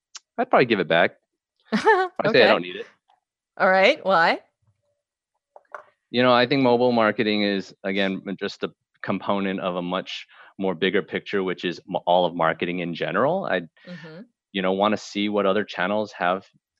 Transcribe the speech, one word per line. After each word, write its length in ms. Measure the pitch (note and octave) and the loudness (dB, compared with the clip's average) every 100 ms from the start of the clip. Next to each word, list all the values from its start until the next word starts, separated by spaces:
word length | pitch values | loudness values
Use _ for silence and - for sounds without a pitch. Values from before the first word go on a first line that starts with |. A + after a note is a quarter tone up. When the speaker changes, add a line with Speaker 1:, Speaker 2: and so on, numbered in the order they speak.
| _ - - - | _ -20 -12 -8
Speaker 1:
I'd 100 | B3+ | 2
probably 160 | G#3+ | 2
give 160 | B2 G2+ | 4 2
it 80 | D#2+ | 4
back. 280 | E2 G2 - _ _ | 4 4 -2 _ _
Speaker 2:
<laughs> 300 | _ _ _ | _ _ _
Speaker 1:
I'd 80 | A3 | 0
say 60 | F4+ F#4+ F#4 - | 4 4 2 -2
I 40 | G#3 | 2
Speaker 2:
Okay. 180 | C#3+ G#2 | 4 6
Speaker 1:
don't 160 | F#2+ | 4
need 140 | F2+ F#2+ | 0 -12
it. 100 | - _ _ _ _ _ _ - | -16 _ _ _ _ _ _ -2
Speaker 2:
All 100 | F#3+ | 2
right. 340 | F#3+ G3+ D4+ | 4 4 2
Why? 380 | F#3+ F3+ F3 C#4+ - _ _ _ _ _ _ _ _ _ _ - _ - _ _ _ | 0 2 2 0 -8 _ _ _ _ _ _ _ _ _ _ -20 _ -20 _ _ _
Speaker 1:
You 120 | A#2+ | 2
know, 100 | B2+ | 4
I 140 | A#2+ B2 | 4 4
think 160 | C#3 | 2
mobile 300 | B2+ A#2+ B2 | 2 4 2
marketing 500 | A#2 G#2+ G#2 G#2+ G#2 | 2 2 2 0 0
is, 320 | G2+ G2 - - | 0 -2 -6 -10
again, 380 | G2 G2 G2 F#2+ G2+ F2+ | -4 -2 -2 -4 -8 -8
just 240 | G2 - | -8 -8
a 80 | F#2+ - _ _ | -10 -10 _ _
component 580 | - F#2+ - G2+ G2 F#2+ | -6 -4 -2 -2 -2 -4
of 160 | F#2 F2+ | -4 -6
a 60 | |
much 440 | F2+ F#2 F2 - - - - - | -4 -6 -6 -14 -16 -20 -20 -6
more 160 | F#2+ | -4
bigger 280 | E2 F#2+ G2 | 0 0 0
picture, 400 | E2 F#2+ - G2+ | -2 -8 -4 -4
which 240 | F#2 F2 F2+ | -4 -4 -6
is 120 | D#2+ - | -8 -8
m-, 140 | E2 - | -4 2
all 180 | F2+ | 2
of 100 | F2 | 2
marketing 440 | F2 E2 E2 F2+ F2+ | 0 -2 0 -4 -4
in 160 | E2+ | -6
general. 500 | D#2 D#2 F2+ C3+ F#3+ | -6 -4 -2 0 -2
I, 160 | - F#2 E2+ _ F3+ | -4 -4 -6 _ -18
Speaker 2:
Mm-hmm. 360 | F3 D#3+ E3 - _ _ | -18 -16 -20 -20 _ _
Speaker 1:
you 100 | G2 | -4
know, 100 | F#2 | -2
wanna 240 | F#2+ G#2 G#2 | 2 0 0
see 320 | - G#2 G#2 | -6 -4 -2
what 160 | G2+ | 0
other 180 | G2 G2+ | 0 0
channels 480 | G2+ - F2+ G#2+ G#2+ | -4 -4 -2 -2 -6
have 340 | - F2+ F#2+ - _ _ | -4 -2 -2 -6 _ _